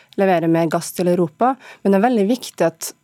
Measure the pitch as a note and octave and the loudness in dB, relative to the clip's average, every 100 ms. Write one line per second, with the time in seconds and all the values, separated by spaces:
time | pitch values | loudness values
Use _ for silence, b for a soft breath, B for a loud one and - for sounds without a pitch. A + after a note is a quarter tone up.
0 | B - G3 F3 E3 E3 E3 E3+ - - | B -2 0 2 2 0 0 -2 -6 -4
1 | F3+ F3+ E3+ - A#3+ C4 B B G3+ G3 | 0 0 -2 0 -2 -2 B B 0 2
2 | A3+ A#3+ G3 B3+ - - E3+ E3 - - | 2 2 0 -2 -6 -2 -2 -2 -12 -14